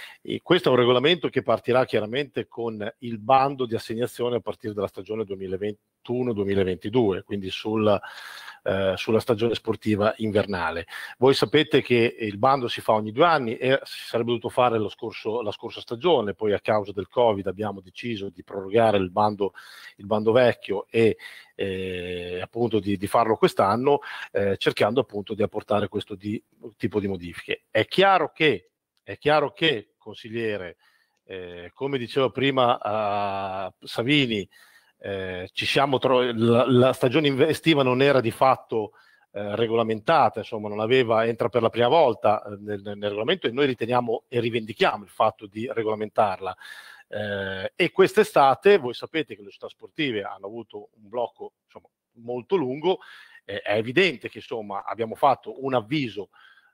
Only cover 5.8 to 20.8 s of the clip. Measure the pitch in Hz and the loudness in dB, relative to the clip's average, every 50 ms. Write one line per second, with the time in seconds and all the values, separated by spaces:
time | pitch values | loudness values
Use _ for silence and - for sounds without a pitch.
5.8 | _ _ _ _ _ - 120 123 127 123 113 98 101 98 98 98 95 92 92 87 | _ _ _ _ _ -6 -4 -2 -2 -2 -2 -2 -2 0 2 0 2 0 -2 -4
6.8 | - 104 101 131 117 98 92 92 - - 107 101 95 95 - - - 110 107 110 | -6 -2 2 2 4 4 2 -2 -4 -8 -8 -6 -6 -6 -8 -8 -6 -4 0 2
7.8 | 107 107 101 92 - - - - - - - - - - - - - - 95 95 | 4 4 4 2 0 -6 -16 -16 -16 -18 -18 -18 -18 -20 -20 -8 -4 -4 -2 0
8.8 | 98 95 92 - - - 110 110 - - 117 104 117 117 104 - - 113 104 - | 0 0 -2 -2 -2 0 0 0 2 0 0 0 0 -2 -2 -4 -4 -6 -6 -4
9.8 | - 110 107 98 104 110 - - 110 110 101 107 95 101 98 90 85 82 82 85 | -2 -2 0 2 2 0 0 0 -4 0 0 0 0 0 -2 -4 -4 -4 -4 -6
10.8 | 82 - - - - - - - 120 135 139 - 143 104 - 147 156 151 - 135 | -10 -10 -12 -14 -14 -14 -6 2 4 4 6 4 2 2 2 2 2 4 2 2
11.8 | - - 123 120 113 120 - - 117 104 101 98 113 131 139 139 123 113 - - | 2 4 2 4 4 2 0 -2 -6 -6 -4 0 2 2 2 2 0 -4 -6 -6
12.8 | - - 113 107 107 107 107 127 165 175 160 147 123 113 123 - 123 127 135 135 | 0 2 2 2 2 -2 0 2 4 4 4 2 0 -2 -4 -2 0 2 2 0
13.8 | - - - - - - - 113 117 117 120 113 - 120 - 131 123 120 113 110 | 0 -4 -16 -16 -14 -6 -4 -4 -2 0 -2 -2 -4 -4 0 2 2 2 2 0
14.8 | 104 98 - - 123 110 95 - - 113 104 120 110 104 - - - 110 - 104 | -2 -2 -6 -8 -12 -12 -12 -8 -8 -6 -4 -4 -4 -6 -8 -8 -12 -14 -14 -14
15.8 | - - 120 117 135 180 165 127 107 101 92 - 110 107 101 92 - - 110 107 | -12 -12 -12 -4 2 2 4 4 2 0 -4 -4 -2 0 0 0 0 0 0 0
16.8 | 101 101 92 101 92 - - 127 120 113 104 98 95 98 92 95 107 104 98 98 | 0 -4 -8 -8 -8 -6 0 2 4 4 4 2 -2 -6 -6 -4 -6 -6 -6 -10
17.8 | 92 92 _ - - 120 117 98 98 98 87 92 - - 101 98 95 95 101 113 | -14 -20 _ -12 -8 -8 -8 -6 -8 -10 -12 -14 -18 -12 -10 -10 -8 0 2 4
18.8 | 113 110 101 101 95 90 87 107 104 107 104 95 101 92 _ - - - - - | 4 6 4 2 0 0 0 0 0 0 0 -2 -4 -4 _ -8 -20 -20 -20 -20
19.8 | - - - _ 98 98 107 107 107 113 113 127 127 120 104 - - - 98 101 | -20 -20 -20 _ -6 -2 -2 0 2 4 4 6 6 4 4 0 -4 -6 -6 -6